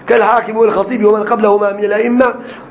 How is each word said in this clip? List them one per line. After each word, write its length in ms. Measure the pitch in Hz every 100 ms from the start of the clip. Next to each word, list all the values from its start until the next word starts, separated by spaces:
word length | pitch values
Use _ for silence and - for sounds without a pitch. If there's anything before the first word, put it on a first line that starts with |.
| -
كالحاكم 500 | 233 208 233 208 220
والخطيب 480 | 220 190 196 247 208
ومن 180 | 214
قبلهما 500 | 208 233 214 202 202
من 100 | 202
الأئمة 500 | 202 208 240 247 254 - - - -